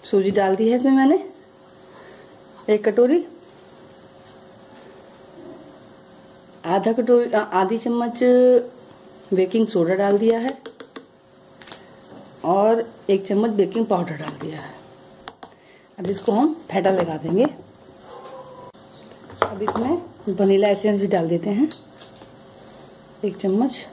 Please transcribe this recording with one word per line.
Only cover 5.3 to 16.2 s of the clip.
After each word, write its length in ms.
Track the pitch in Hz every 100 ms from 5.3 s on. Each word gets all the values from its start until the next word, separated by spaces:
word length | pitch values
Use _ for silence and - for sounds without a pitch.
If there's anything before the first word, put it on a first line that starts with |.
| - - - - - - - - - - - - -
आधा 280 | 165 196 220
कटोरी, 400 | 226 240 240 240
आ, 80 | 214
आधी 380 | 214 185 190 226
चम्मच 420 | 240 233 240 233 247 247 247 247 247 - - - - - -
बेकिंग 340 | 185 185 226 214
सोडा 280 | 185 165 190
डाल 220 | 202 202
दिया 220 | 226 226
है 180 | 247 - - - - - - _ _ - - - - - - - - - - - 160
और 400 | 190 214 233 233 - -
एक 160 | 190 190
चम्मच 240 | 202 226
बेकिंग 340 | 208 180 233 220
पाउडर 320 | 185 175 151
डाल 200 | 151 143
दिया 200 | 156 156
है। 120 | - - - - - - - - - - - - _ -
अब 100 | 180
इसको 220 | 196